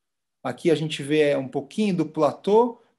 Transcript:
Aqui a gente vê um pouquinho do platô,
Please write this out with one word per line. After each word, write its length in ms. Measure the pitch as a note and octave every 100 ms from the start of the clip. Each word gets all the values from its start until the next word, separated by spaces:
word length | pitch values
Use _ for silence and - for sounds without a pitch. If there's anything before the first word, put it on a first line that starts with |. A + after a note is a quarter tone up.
| _ _ _ _
Aqui 280 | - D3+ E3+
a 40 |
gente 280 | D#3 D#3 -
vê 340 | C#3 D#3 D3 C#3
um 120 | B2+
pouquinho 460 | C#3 C#3 - G#3
do 120 | F3 D3+
platô, 760 | D#3 D3 - - G#3+ B3 - _